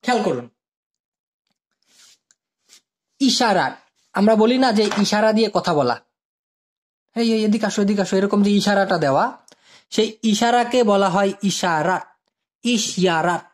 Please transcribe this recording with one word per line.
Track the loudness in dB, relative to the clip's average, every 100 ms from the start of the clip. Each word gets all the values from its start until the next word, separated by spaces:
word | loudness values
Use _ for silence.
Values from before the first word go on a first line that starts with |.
খেয়াল | -2 -2
করুন, | -2 -6 -8 _ _ _ _ _ _ _ _ _ _ _ _ _ _ _ -20 _ _ _ _ _ _ -20 _ _ _ _
ইশারা, | -2 0 0 0 -2 -6 _ _ _
আমরা | 0 2 4
বলি | 4 2
না | 2
যে | 2 0 0
ইশারা | 0 2 2
দিয়ে | 2 0
কথা | -2 -2
বলা, | 0 0 -2 _ _ _ _ _ _ _ _ _ _ _ -4
"এই, | 0
এই, | 0
এদিকে | 0 0 -2
আসো, | -2
এদিকে | -2 0
আসো", | 0 0
এরকম | 0 0
যে | 2
ইশারাটা | 2 2 0 0 0
দেওয়া, | 0 0 0 -6 _ _ _ -20 _
সেই | -2 -2 -2
ইশারাকে | -2 0 2 2 0 0
বলা | 2 2 2
হয় | 0 -2 -2
ইশারাত, | -6 -4 -2 -2 -2 -4 -6 _ _ _ _ _
ইশিয়ারাত। | -4 -4 -4 -2 0 0 -2 -4 -8